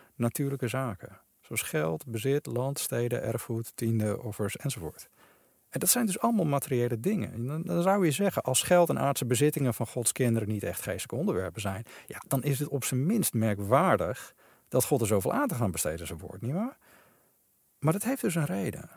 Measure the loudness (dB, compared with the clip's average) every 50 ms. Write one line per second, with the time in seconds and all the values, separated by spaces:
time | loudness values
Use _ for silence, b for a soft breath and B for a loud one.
0 | B B B -2 -2 -2 0 -2 -4 -4 -2 -4 -4 -2 -2 -2 -2 -4 -6 -8
1 | -12 -16 -18 -20 _ _ _ _ _ -8 -6 -6 -4 -2 -2 0 0 0 -2 -4
2 | -4 -6 -6 -2 0 0 0 0 0 -2 -2 -2 -2 -2 -2 -4 -4 -2 0 0
3 | 0 0 0 -2 0 -2 -2 -2 -2 -4 -4 -4 -4 -6 -6 -2 0 2 2 2
4 | 2 2 0 -2 -4 -6 -4 -2 -2 -2 -2 -4 -4 -4 -4 -4 -6 -8 -10 -10
5 | -18 -20 b b b b b b b b b b b b -6 0 2 2 4 4
6 | 2 0 0 0 2 2 2 2 2 2 2 0 0 0 2 2 2 2 0 0
7 | 0 0 0 0 -2 -4 -4 -6 -4 -4 -4 -4 -4 -2 0 2 2 4 4 4
8 | 4 2 2 2 2 2 2 0 0 2 0 0 4 6 6 6 6 6 2 2
9 | 0 0 0 0 0 0 2 4 4 2 2 2 0 0 0 0 -4 -4 -4 -2
10 | -2 -2 0 2 2 2 2 2 0 0 -2 -2 -2 -4 -4 -4 -4 -4 -4 -4
11 | -4 -6 -4 -2 0 0 0 0 -2 -4 -6 -6 -6 -6 -6 -6 -8 B B B
12 | B B -14 -14 -6 -2 -2 0 0 0 0 0 -2 -4 -4 -4 -2 0 0 0
13 | 2 2 2 2 2 2 2 2 2 2 2 0 2 4 4 6 6 6 4 4
14 | 2 -2 -4 -6 -12 -16 b b b b b b b b 0 0 2 2 2 2
15 | 2 2 2 2 2 0 0 0 0 0 0 0 0 0 0 -2 -4 -4 -4 -4
16 | -6 -8 -10 -10 -12 -14 -12 -8 -6 -4 -2 -2 -4 -4 -8 b b b b b
17 | b b b b b b b b _ _ _ _ _ _ _ _ 0 2 2 2
18 | 0 -2 -2 0 0 0 0 0 0 0 -2 -2 -2 -4 -4 -6 -12 -16 -20